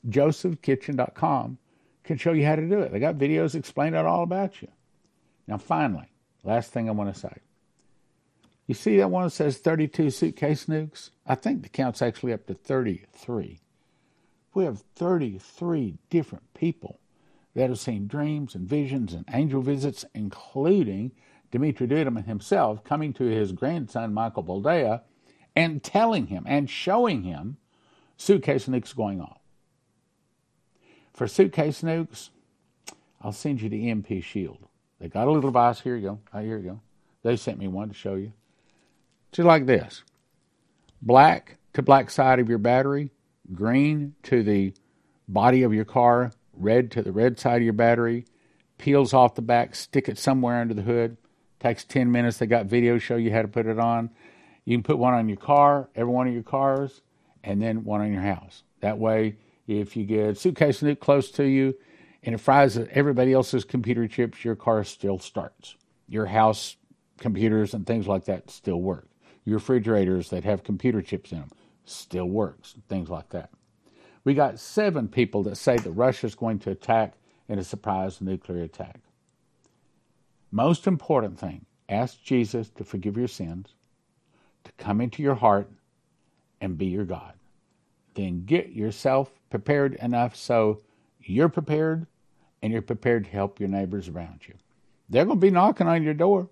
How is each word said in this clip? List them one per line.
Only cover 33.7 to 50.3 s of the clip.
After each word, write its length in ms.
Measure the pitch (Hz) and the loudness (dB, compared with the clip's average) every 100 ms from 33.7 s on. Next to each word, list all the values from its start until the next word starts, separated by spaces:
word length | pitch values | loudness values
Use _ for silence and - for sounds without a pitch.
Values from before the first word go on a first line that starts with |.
| 107 117 | -4 -4
E 40 | |
M 120 | 110 | -4
P 180 | 101 98 | -4 -8
shield. 460 | 82 104 85 - - _ _ _ | -6 -8 -8 -10 -20 _ _ _
They 100 | - | -10
got 200 | 101 127 | -2 2
a 20 | |
little 200 | 156 135 | 2 2
device. 300 | 123 120 117 | 4 4 2
Here 160 | 131 120 | -6 -6
you 120 | 98 | -6
go. 100 | 104 _ | -8 _
Ah, 80 | 104 | -10
here 180 | 107 110 | -8 -8
you 120 | 90 | -10
go. 100 | 104 _ _ _ _ | -14 _ _ _ _
They 140 | 117 120 | -2 -2
sent 220 | - - | -4 -8
me 100 | 98 | -6
one 200 | 92 107 | -6 -8
to 60 | |
show 200 | 101 - | -10 -8
you. 180 | 95 104 107 _ _ _ _ _ _ _ _ _ | -8 -8 -16 _ _ _ _ _ _ _ _ _
Just 160 | - 170 | 4 6
like 200 | 160 127 | 6 6
this. 360 | 113 - - _ _ _ _ _ _ _ _ _ _ | 2 2 -16 _ _ _ _ _ _ _ _ _ _
Black 560 | 113 123 151 170 - - _ | 6 8 8 6 -6 -20 _
to 100 | - | -4
black 280 | 135 135 113 | 6 6 6
side 300 | - 131 127 | 2 4 4
of 80 | 117 | 4
your 100 | 117 | 2
battery, 520 | 110 127 135 143 143 _ _ _ - | 4 4 2 -2 -4 _ _ _ -16
green 600 | 90 107 127 147 151 143 147 | -4 2 4 4 0 -4 -10
to 180 | - 127 | 0 2
the 300 | 107 101 98 - _ _ _ _ - | 4 2 2 -4 _ _ _ _ -4
body 340 | 98 117 127 | 4 6 6
of 100 | 127 | 4
your 100 | 107 | 2
car, 480 | 107 131 120 120 123 - _ - | 0 4 6 6 2 -6 _ -4
red 360 | 98 117 123 | 2 2 2
to 100 | 120 | -2
the 80 | 98 | -4
red 280 | 95 120 123 | 2 2 2
side 180 | 127 120 | 0 2
of 60 | |
your 100 | 117 | 2
battery, 520 | 107 117 117 117 117 120 _ _ _ _ _ | 4 4 4 2 -2 -8 _ _ _ _ _
peels 340 | - 143 127 | 2 4 6
off 220 | 131 123 | 6 6
the 80 | - | 4
back, 320 | 113 120 120 | 2 2 2
stick 340 | - - 139 - | -6 -2 -2 -2
it 100 | 107 | -2
somewhere 420 | - | 0